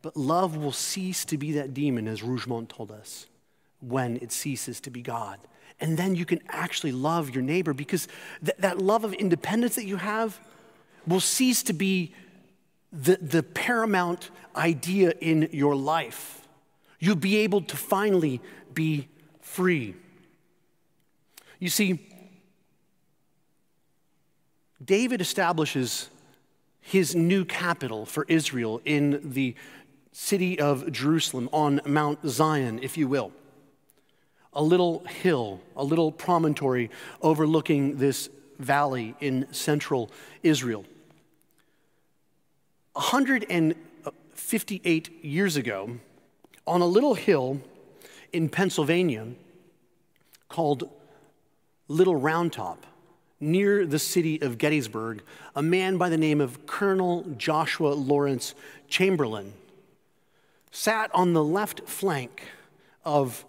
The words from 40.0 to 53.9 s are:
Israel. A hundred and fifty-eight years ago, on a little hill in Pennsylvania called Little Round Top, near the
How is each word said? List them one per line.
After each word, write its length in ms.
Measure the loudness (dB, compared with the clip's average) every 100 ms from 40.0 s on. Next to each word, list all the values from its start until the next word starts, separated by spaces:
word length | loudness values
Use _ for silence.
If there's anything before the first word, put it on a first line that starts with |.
| -4 -12 -20 0
Israel. 400 | 2 2 0 -6 -8 -20 -20 _ _ _ _ _ _ _ _ _ _ _ _ _ _ _ _ _ _ -4
A 40 |
hundred 460 | 0 2 2 0 0
and 260 | 0 2 0 -10 -16 -16 -16 _
fifty-eight 880 | -14 -4 -4 -4 -4 0 0 -2 -14
years 320 | -4 0 2 0
ago, 420 | -2 -6 -8 -10 -16 _ _ _ _ -14 -2
on 160 | 2
a 60 | 4
little 260 | 4 4
hill 480 | 2 2 2 2 -4 -8 -20 -20 -20 -20 -20 -8
in 160 | -2 -2
Pennsylvania 800 | 0 0 0 2 2 2 -2 -8 -14 -20 -20 _ _ _ _ _ _ _ -20 _
called 400 | -2 0 0 -4 -12 -20 -20 _ _ _ _ _ _ _
Little 280 | 2 4 4
Round 360 | 2 2 0
Top, 340 | -2 -10 -10 -18 -20 _ _ _ _
near 460 | 0 2 4 2
the 140 | 2